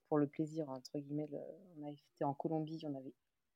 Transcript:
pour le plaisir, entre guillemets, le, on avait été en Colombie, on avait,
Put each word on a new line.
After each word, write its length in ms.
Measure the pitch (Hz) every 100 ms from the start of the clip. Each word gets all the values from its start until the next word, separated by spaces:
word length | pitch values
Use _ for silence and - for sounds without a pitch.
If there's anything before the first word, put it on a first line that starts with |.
| _
pour 80 | 151
le 100 | 143
plaisir, 420 | - 156 156 147
entre 280 | 131 - 151
guillemets, 300 | 143 147 151
le, 80 | 143 - 160 196 156
on 40 | 147
avait 60 | 147 _ -
été 100 | 147
en 80 |
Colombie, 480 | 143 160 160 156 160 156
on 80 | 135
avait, 180 | 131 - _ _ _